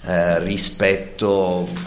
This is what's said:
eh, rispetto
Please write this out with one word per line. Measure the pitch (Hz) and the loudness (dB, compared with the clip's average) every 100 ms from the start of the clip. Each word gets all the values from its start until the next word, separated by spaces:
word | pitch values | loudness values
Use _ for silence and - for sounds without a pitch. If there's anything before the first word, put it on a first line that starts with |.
eh, | - 90 87 85 | -2 0 2 0
rispetto | 87 101 - - 98 98 - - 107 98 92 90 90 - | 0 0 0 2 2 2 -4 -4 0 2 0 -2 -4 -8